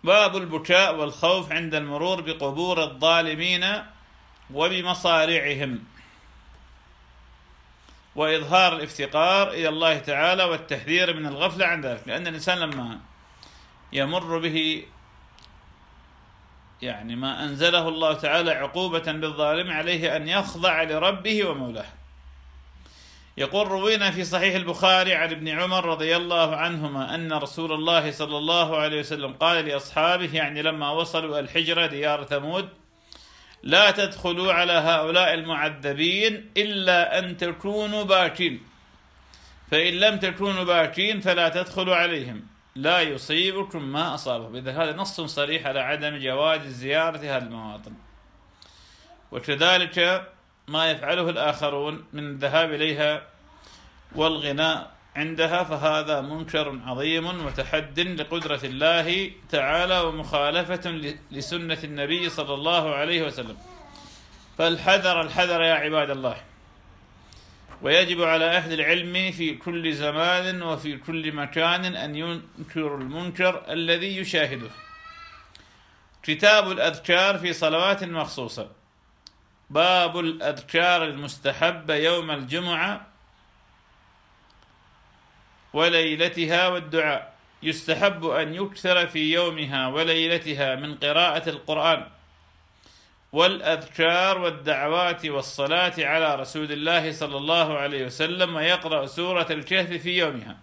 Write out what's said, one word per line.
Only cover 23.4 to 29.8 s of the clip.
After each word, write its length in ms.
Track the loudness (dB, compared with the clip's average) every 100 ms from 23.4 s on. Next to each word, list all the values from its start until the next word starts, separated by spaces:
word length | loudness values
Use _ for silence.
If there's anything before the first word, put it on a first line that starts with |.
| -2 0 0
روينا 420 | 0 2 2 2
في 140 | 0
صحيح 300 | -2 2 2
البخاري 600 | 2 -2 2 6 6 6
عن 160 | 2 0
ابن 180 | -2 -4
عمر 360 | -2 0 0
رضي 320 | 0 0 2 2
الله 400 | 2 2 2 2
عنهما 580 | -2 -2 -4 -4 -4
أن 180 | -4 -2
رسول 400 | -4 -4 -6 -4
الله 380 | -2 2 2 2
صلى 260 | -4 -4 -2
الله 380 | 2 2 2 2
عليه 240 | 0 -2
وسلم 320 | -4 -6 -6
قال 320 | 2 2 4
لأصحابه، 720 | 0 -4